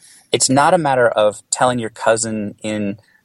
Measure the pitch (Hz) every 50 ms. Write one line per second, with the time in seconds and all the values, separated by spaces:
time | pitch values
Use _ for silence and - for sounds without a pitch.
0 | - - - - _ _ - 120 - - 131 135 143 160 180 180 156 143 135 127
1 | 120 113 - - 107 107 101 - - _ - - 135 123 123 123 113 107 - -
2 | - 113 113 110 110 113 110 107 104 101 - - - 107 107 107 104 101 101 -
3 | _ _ _ _ _